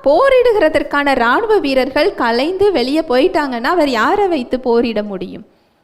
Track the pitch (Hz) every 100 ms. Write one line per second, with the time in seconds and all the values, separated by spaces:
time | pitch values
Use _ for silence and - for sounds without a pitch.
0 | 262 302 539 523 480 427 311 311 294 285
1 | 285 262 233 277 440 415 294 262 254 294
2 | 339 392 247 233 294 370 403 330 247 302
3 | 320 254 349 339 285 240 254 359 294 233
4 | 247 403 392 320 240 254 254 233 240 208
5 | 208 190 190 180 - _ _ _